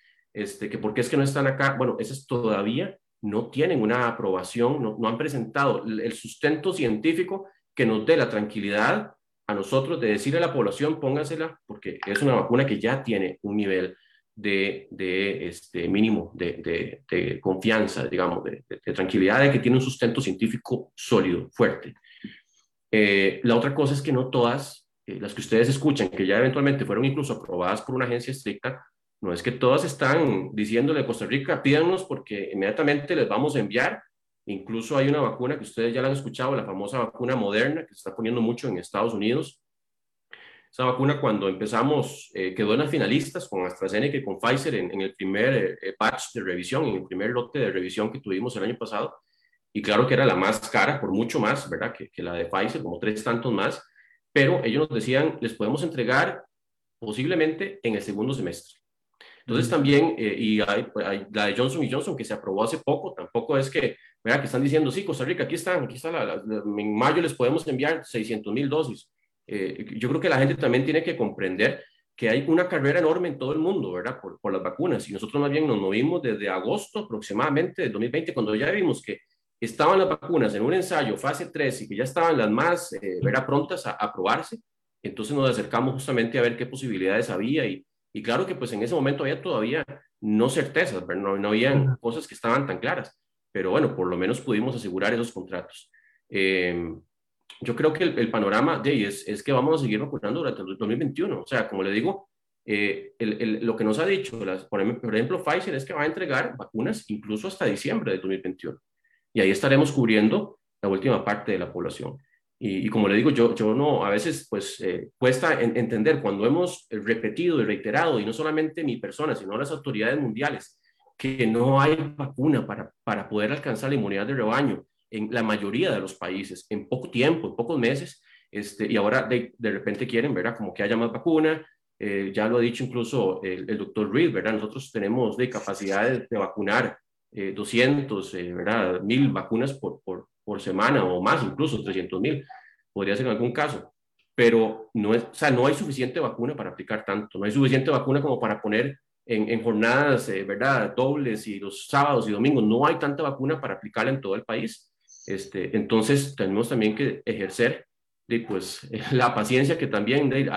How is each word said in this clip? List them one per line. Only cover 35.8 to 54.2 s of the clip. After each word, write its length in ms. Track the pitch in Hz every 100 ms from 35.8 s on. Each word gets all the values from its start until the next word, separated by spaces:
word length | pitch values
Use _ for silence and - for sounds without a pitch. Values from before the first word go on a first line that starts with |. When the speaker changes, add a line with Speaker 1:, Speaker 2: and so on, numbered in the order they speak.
| 117
Speaker 1:
ya 80 | 127
la 60 | 135
han 60 |
escuchado, 400 | 135 113 - 131
la 100 | 127
famosa 340 | 107 95 123 131
vacuna 360 | 110 - 127 127
Moderna, 460 | 101 104 135 160
que 120 | -
se 40 | -
está 140 | 95
poniendo 260 | - 113 123
mucho 280 | 117 120 131
en 100 | 90
Estados 360 | - 101 117
Unidos. 460 | 104 107 139 - _ _ _ _ _ _ _ _ - - - _
Esa 140 | -
vacuna, 340 | 127 127 135 139
cuando 280 | 127 104 98
empezamos, 840 | 92 107 113 135 143 - - -
eh, 200 | 95 95
quedó 200 | 92 104
en 60 | 123
las 100 | 151
finalistas 580 | 156 98 139 - - -
con 160 | 95
AstraZeneca 540 | 90 - 95 104 139 143
y 60 |
con 140 | 123 117
Pfizer 360 | 117 135 156
en, 160 | 110 90
en 80 | 98
el 140 | 95
primer, 400 | - 95 101 127
eh, 240 | 123 92 90
eh, 120 | 95 -
batch 340 | 110 - -
de 80 | 117
revisión, 420 | 92 90 90 135
en 120 | 139 95
el 100 | 92
primer 240 | 92 110
lote 280 | 123 120 143
de 120 | 104
revisión 420 | 92 90 107 107
que 80 | 143
tuvimos 340 | 101 95 123 -
el 80 |
año 120 | 104 117
pasado. 380 | 104 107 135 - _ _ _ _ _
Y 100 | 107
claro 240 | 104 107 135
que 80 |
era 120 | 135 127
la 100 | 92
más 340 | 98 107 -
cara, 300 | 110 139 143
por 100 | 101
mucho 300 | 101 117 147
más, 280 | 107 139 -
¿verdad? 260 | 82 117 -
Que, 120 | -
que 140 | -
la 120 | 87
de 120 | 87 85
Pfizer, 360 | 95 107 156
como 160 | 87 -
tres 260 | 107 107
tantos 280 | 123 117 123
más. 300 | 101 - - - _ _ _